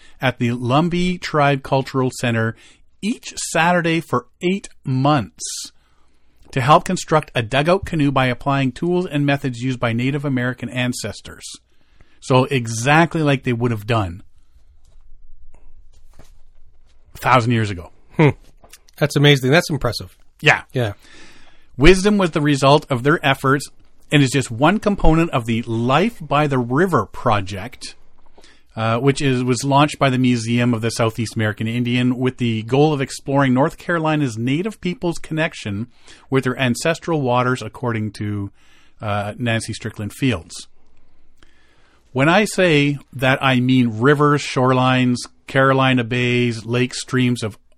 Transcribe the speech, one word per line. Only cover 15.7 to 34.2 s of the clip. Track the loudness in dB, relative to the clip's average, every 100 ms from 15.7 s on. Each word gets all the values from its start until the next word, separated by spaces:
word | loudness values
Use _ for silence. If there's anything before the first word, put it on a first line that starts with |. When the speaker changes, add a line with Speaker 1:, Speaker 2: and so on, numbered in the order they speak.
| -16 -18 -20 -20 -20 -20 -20 -20 -20 -20 -20 -20 -20 -20 -6
Speaker 1:
a |
thousand | 2 2 4
years | 0 -2
ago. | -6 -12 -20 -6 2
Speaker 2:
Hmm. | 2 2 -8 -20 -20 -20 _ -6
That's | -2 4
amazing. | 4 4 4
That's | 2 0
impressive. | -4 -4 -6 -12 -20 -20 -4
Speaker 1:
Yeah. | 0 0 -2
Speaker 2:
Yeah. | -4 -4 -6 -18 -20 -20 -20 -20 -20 -14 4
Speaker 1:
Wisdom | 6 8 6 2
was | 2
the | 2
result | 2 4 6 4 2
of | -2
their | 0 2 2
efforts | 0 0 0 -2 -16 -20 -20 0
and | 2
is | 4
just | 0 -2
one | 0 2 2
component | 0 4 4 6 2
of | -2 -2
the | -2
Life | -2 -2 2 2 0 -4
by | -4 0 0
the | 0
River | 0 0 2 0 -2
project, | -2 0 0 -2 -8 -12 -14 -16 -18 -20 -20 -20 -20 -20 -20 -14 -6
uh, | -2 0
which | 2 2
is, | 0 0
was | 0 -2
launched | 2 2 2 2
by | 0
the | 2
Museum | 2 2 0 0 2
of | 0
the | -2
Southeast | 0 -2 -2 -6 -2
American | -2 -2 -4
Indian | -2 -2 0 0 0
with | -2 -2
the | -2 -2
goal | 0 2 4
of | 2
exploring | -4 -8 -2 0 2
North | 2 0 -2
Carolina's | -4 -2 0 0